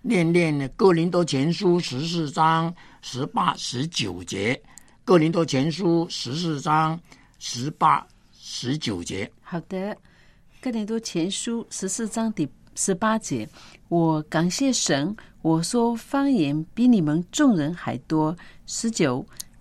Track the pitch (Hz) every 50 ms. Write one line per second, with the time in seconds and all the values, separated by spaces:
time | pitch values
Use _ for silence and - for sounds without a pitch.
0 | - - 240 185 170 165 170 180 175 160 151 143 139 131 - - - 190 180 165
1 | 165 180 175 175 175 151 - 131 135 160 170 - 208 180 175 175 160 - 127 123
2 | 151 165 170 170 160 143 - - 156 160 160 165 165 165 170 - - - - -
3 | - - - 123 139 - - 233 185 175 - - - - - 120 139 165 - -
4 | 123 98 87 87 92 - - 95 98 110 135 - - - - - - - _ _
5 | _ - 190 175 156 160 165 170 165 - - 131 135 165 156 156 202 175 170 170
6 | 165 175 - - - 120 123 160 180 165 156 139 131 156 151 156 160 160 160 170
7 | - - - _ - _ - - - - - 120 120 151 156 - - 156 143 -
8 | - - - _ _ _ _ - - - - - - 120 139 156 - 123 104 87
9 | 85 - 85 95 101 - - - _ - - 170 160 - 196 185 190 208 208 -
10 | _ - _ _ _ - _ _ _ _ _ - - 262 233 226 214 196 226 226
11 | 226 - - 175 160 190 202 - - 240 233 233 - - - - 190 185 185 -
12 | 226 208 - 226 226 226 214 - 156 135 - - - - - - - - 190 180
13 | - 220 220 220 - - 143 117 107 - - - - - - - - _ 165 170
14 | 165 160 160 156 151 - - 160 165 180 175 - 277 269 240 - - - 160 135
15 | 143 175 208 - - - - - - 160 160 160 170 - - 240 233 233 233 233
16 | - - - 277 277 277 269 220 156 139 143 156 160 - - - 233 247 240 202
17 | 160 147 147 165 175 - - - 302 277 220 165 143 151 175 170 - - 123 123
18 | - - 160 156 156 156 170 170 - - - - - - - - - 226 226 -
19 | 175 139 123 135 202 - - - - - - -